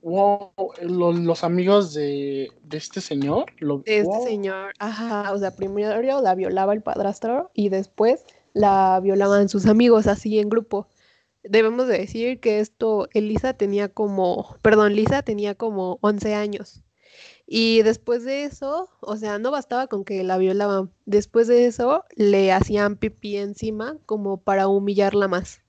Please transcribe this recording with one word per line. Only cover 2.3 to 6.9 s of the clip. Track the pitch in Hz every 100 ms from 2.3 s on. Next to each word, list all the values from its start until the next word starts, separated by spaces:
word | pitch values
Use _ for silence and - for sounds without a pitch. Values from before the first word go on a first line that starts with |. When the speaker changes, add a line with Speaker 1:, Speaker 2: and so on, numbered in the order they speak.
| 139 135 _
Speaker 1:
de | 151 151
este | - -
señor, | - 143 139 180 320 _
lo | 151 139 139
Speaker 2:
De | 214
este | 185 208
Speaker 1:
wow. | 247
Speaker 2:
señor, | 214 196 190 196 -
ajá, | 208 214 233 208 202
o | 202
sea, | 190 185
primero | 196 202 208 214 254 277
la | 226 185
violaba | 185 262 190
el | 214
padrastro | -